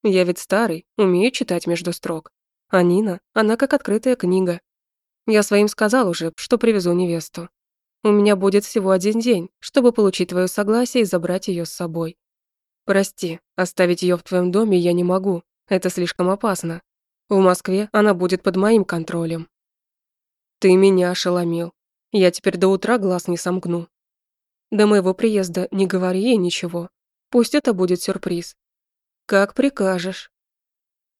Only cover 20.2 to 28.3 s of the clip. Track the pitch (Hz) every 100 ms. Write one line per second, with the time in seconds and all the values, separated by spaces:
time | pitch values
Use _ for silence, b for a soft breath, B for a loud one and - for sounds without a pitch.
20.2 | _ _ _ _ 190 185 196 185 180 185
21.2 | 185 180 175 170 170 _ _ _ _ 208
22.2 | 180 - 196 185 190 190 - 247 190 180
23.2 | - 170 180 185 175 170 170 _ _ _
24.2 | _ _ _ _ _ 208 208 208 185 190
25.2 | 226 208 185 170 185 190 190 185 185 185
26.2 | 226 226 180 - 175 175 175 _ _ _
27.2 | _ 247 226 294 - 185 185 180 - 190
28.2 | -